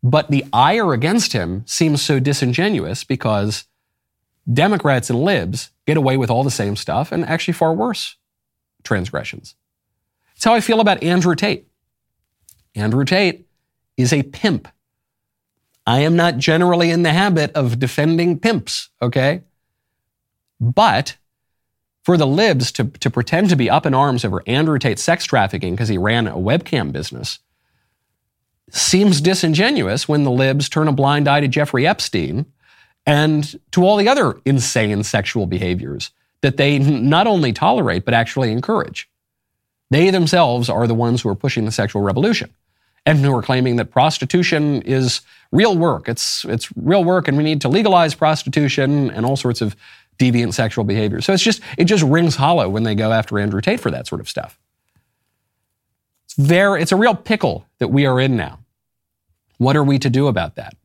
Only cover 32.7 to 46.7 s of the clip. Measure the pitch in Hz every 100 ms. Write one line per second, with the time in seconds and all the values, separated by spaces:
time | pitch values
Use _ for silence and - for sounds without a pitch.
32.7 | _ _ _ - 147 156 151 147 - _
33.7 | - 180 208 202 277 147 - - 139 117
34.7 | - 107 101 104 110 98 117 95 90 90
35.7 | 90 65 71 - _ _ _ 139 135 143
36.7 | 143 139 139 123 160 220 196 139 110 -
37.7 | 240 135 87 98 117 113 - 123 113 135
38.7 | 220 - - - _ _ _ _ _ _
39.7 | _ _ 139 185 185 165 180 151 120 120
40.7 | - 117 117 120 120 113 98 139 120 110
41.7 | 113 104 104 101 98 190 233 - _ _
42.7 | _ _ _ - 151 139 127 - 127 127
43.7 | 120 110 - 147 - 131 180 180 160 147
44.7 | 139 - 131 127 - _ _ _ 147 220
45.7 | 180 170 131 - 117 - - - 113 -